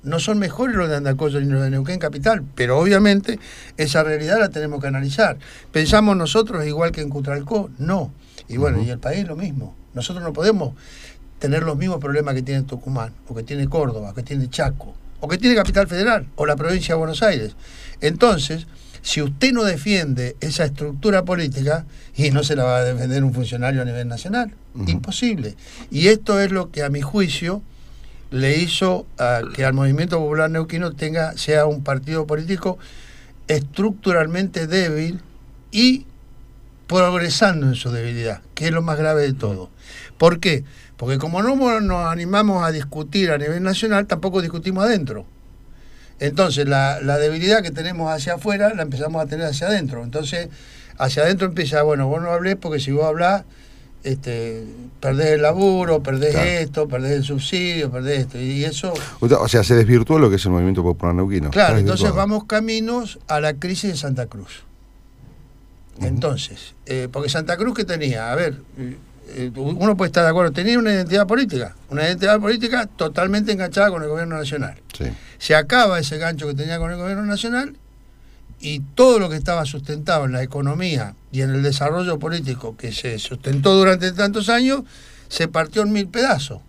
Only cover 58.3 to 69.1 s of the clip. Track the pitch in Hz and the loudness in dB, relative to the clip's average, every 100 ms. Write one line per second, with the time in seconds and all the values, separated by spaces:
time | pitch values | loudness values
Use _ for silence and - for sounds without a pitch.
58.3 | 120 131 139 151 147 185 160 - - 117 | -4 -4 -2 -2 -4 -4 -6 -8 -2 4
59.3 | 135 117 120 90 120 110 123 113 156 127 | 4 6 4 6 6 8 6 6 6 6
60.3 | 95 95 90 90 95 87 85 87 87 98 | 6 2 4 4 2 0 0 0 2 2
61.3 | 98 76 113 202 107 98 - - 180 202 | 0 0 4 6 6 2 2 2 2 0
62.3 | 214 214 214 226 220 220 240 226 - - | 0 0 -2 0 -2 -2 -4 -6 -12 -4
63.3 | 151 151 143 180 185 208 156 143 127 120 | -2 0 -2 -4 -4 -4 -4 -4 -4 -6
64.3 | 107 95 - - - - - - - - | -10 -16 -18 -20 -20 -20 -20 -20 -20 -20
65.3 | - - - - - - 107 104 135 160 | -20 -20 -20 -20 -20 -20 -6 -2 0 -2
66.3 | 139 - - - - - 131 127 131 147 | -4 -8 -14 -20 -20 -8 -6 -4 -6 -4
67.3 | 165 156 175 220 247 185 170 143 113 113 | -4 -2 -2 -2 -2 -4 -2 -2 -2 -2
68.3 | 135 170 139 - - 123 - - | -2 -2 -4 -14 -12 -12 -12 -20